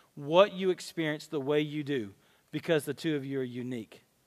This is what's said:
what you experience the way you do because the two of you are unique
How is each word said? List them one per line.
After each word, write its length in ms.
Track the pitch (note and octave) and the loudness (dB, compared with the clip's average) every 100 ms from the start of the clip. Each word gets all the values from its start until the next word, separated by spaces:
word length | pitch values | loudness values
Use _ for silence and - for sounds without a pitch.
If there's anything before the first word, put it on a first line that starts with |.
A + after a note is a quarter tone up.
| _ | _
what 380 | - C#3+ E3+ G3+ | -12 4 6 6
you 180 | F#3 F#3+ | 4 0
experience 560 | E3+ - - D#3 D3+ - | -2 -4 -4 -2 -4 -4
the 140 | D#3 | -4
way 200 | C3+ D3+ | 2 2
you 220 | D3+ D3+ | 2 -2
do 320 | C#3+ C#3 G2+ - _ _ _ | -2 -2 -4 -10 _ _ _
because 320 | D3+ - D#3 | -6 0 0
the 100 | D3 | 0
two 220 | C3 E3 D3 | -4 -2 -2
of 80 | |
you 160 | C3+ C3+ | -2 -4
are 20 | |
unique 600 | B2+ A#2+ B2 B2 G#2 - _ _ | -4 -6 -6 -6 -8 -16 _ _